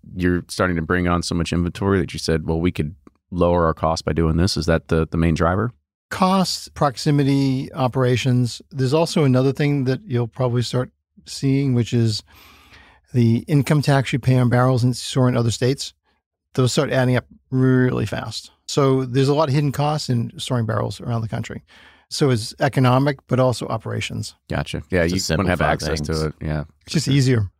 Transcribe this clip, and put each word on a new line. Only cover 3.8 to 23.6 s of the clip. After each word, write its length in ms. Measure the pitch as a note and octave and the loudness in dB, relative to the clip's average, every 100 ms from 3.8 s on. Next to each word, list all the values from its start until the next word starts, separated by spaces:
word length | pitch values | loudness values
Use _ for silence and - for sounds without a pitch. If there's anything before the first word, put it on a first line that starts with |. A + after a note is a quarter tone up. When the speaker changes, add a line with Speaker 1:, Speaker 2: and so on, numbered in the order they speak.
| D#2+ E2 | -2 -2
Speaker 1:
by 100 | - | -4
doing 240 | D#2+ D#2+ D#2+ | 0 0 2
this"? 200 | F#2 - | 0 0
Is 80 | |
that 240 | D#2 E2 - | 0 0 0
the, 180 | D#2+ D#2+ | -2 0
the 80 | E2 | 0
main 180 | E2 | 0
driver? 360 | D#2+ E2 F#2+ A#2 - _ _ _ | 2 0 0 -4 -8 _ _ _
Speaker 2:
Costs, 580 | - F#3 F#3+ F3+ - - | -2 0 2 0 -4 -12
proximity, 1000 | - D3 A#2 D#3 D3 C#3 C#3 C3+ C3 - | -2 -2 0 0 2 2 2 2 -2 -6
operations. 880 | - B2+ C3+ B2+ B2 C3+ B2 A#2+ - - | -2 -2 0 0 2 2 2 0 -4 -12
There's 220 | C3+ C3 | -4 0
also 300 | D#3 E3 - | 2 2 2
another 300 | C#3 B2+ C3+ | 4 4 2
thing 320 | C3 D3 C#3+ | 0 0 0
that 160 | C3 C3 | 0 -4
you'll 220 | - A#2+ A#2 | -4 -4 -4
probably 340 | - B2+ A#2+ | -2 -2 0
start 280 | A#2 B2+ B2+ _ _ - | -2 -4 -4 _ _ -20
seeing, 480 | - - C#3 C3+ C#3 | -18 -4 0 0 0
which 180 | A#2+ A2+ | 0 0
is 300 | A#2+ A2+ G#2+ _ - - - - - - _ _ | 0 0 -2 _ -20 -20 -20 -20 -20 -20 _ _
the 260 | B2+ A#2 A#2 - | 2 4 2 2
income 340 | C#3+ B2+ D3+ | 0 2 0
tax 300 | C3+ C#3 B2 | 2 2 0
you 60 | C3+ | -2
pay 180 | C3 C3 | 2 2
on 120 | B2 | 4
barrels 340 | A#2+ B2+ B2+ | 4 2 2
in, 100 | B2+ | 0
store 360 | A#2 - C3+ B2+ | -2 -4 2 2
in 80 | A#2 | 2
other 140 | A2+ | 0
states, 420 | - B2 C#3 - _ _ _ _ _ _ | 0 -2 -2 -8 _ _ _ _ _ _
those 160 | - B2+ | 0 2
start 200 | - C#3 | 2 0
adding 240 | C#3 B2+ | 2 2
up 100 | B2 - - _ | 0 -2 -20 _
really 540 | C3 C3 B2+ B2+ B2 | 0 4 4 4 0
fast. 460 | A2 - A2 - - _ - | -4 -4 -8 -12 -16 _ -4
So 380 | - C3+ C3 | 0 2 2
there's 220 | C3 B2+ C3+ | 0 0 2
a 60 | |
lot 160 | D3 D#3 | 2 2
of 60 | |
hidden 160 | C3+ D3 | 2 0
costs 380 | C3 D3 D3+ - | -2 -2 -2 -2
in 220 | A#2+ A#2 - | -2 -2 -8
storing 260 | - B2 | -4 -2
barrels 340 | A2 A2 A2+ G#2 | -2 -2 -4 -6
around 200 | - A#2 | -6 -6
the 60 | A2 | -4
country. 360 | A#2+ A2 - _ - - _ _ | -6 -8 -12 _ -20 -20 _ _
So 200 | - D3 | -2 0
it's 240 | A#2+ A2 - | 0 -2 -4
economic, 580 | C#3 - B2+ B2+ C#3 C#3 _ | -2 2 4 4 0 -4 _
but 120 | B2+ | 0
also 280 | B2+ A#2 | 2 0